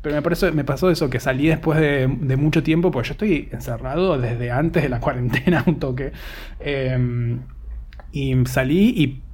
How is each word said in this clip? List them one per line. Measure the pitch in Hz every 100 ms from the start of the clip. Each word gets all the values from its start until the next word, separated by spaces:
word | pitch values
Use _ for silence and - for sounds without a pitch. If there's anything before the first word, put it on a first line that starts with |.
Pero | 151
me | 147
parece, | 170 165 190
me | 156
pasó | 131 135 180
eso, | 160 151
que | 123
salí | 139 131 151
después | 156 160 156
de, | 151 143 131 -
de | 135 131
mucho | 151 160
tiempo, | 160 160 175
porque | 135 -
yo |
estoy | 151 214 156 -
encerrado | 117 127 113 127 147 190 143
desde | 120 117 120
antes | 123 160 170
de | 143
la | 120
cuarentena, | 147 127 123 127 - 180
<laughs> | -
un | 147
toque. | 139 127 139 - - - - -
Em, | - 139 127 127 123 120 120 120 127 - - - - - -
y | 143 135 127 123
salí | - 131 170 214 226
y | 135 131 -